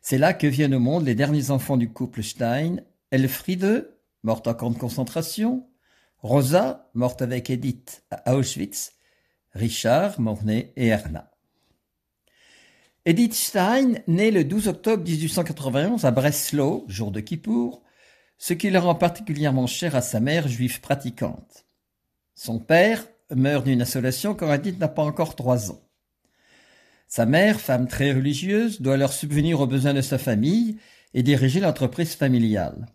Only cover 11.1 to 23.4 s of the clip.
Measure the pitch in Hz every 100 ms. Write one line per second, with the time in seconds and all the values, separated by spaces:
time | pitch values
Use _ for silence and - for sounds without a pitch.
11.1 | 80 - _ _ _ _ _ _ _ _
12.1 | _ _ _ _ _ _ _ _ _ 175
13.1 | 170 233 226 - 196 185 254 262 233 -
14.1 | 170 214 202 143 202 202 160 214 220 170
15.1 | 156 160 180 165 - 135 131 180 233 135
16.1 | 120 139 147 - 147 139 196 - 98 107
17.1 | 101 107 160 220 233 240 - _ _ _
18.1 | _ _ _ - 175 202 185 175 165 175
19.1 | 170 214 143 147 131 123 - 175 139 120
20.1 | 110 127 165 143 117 123 - - - 131
21.1 | - - - - - _ _ _ _ _
22.1 | _ _ - - 113 - 160 202 220 -
23.1 | _ _ 127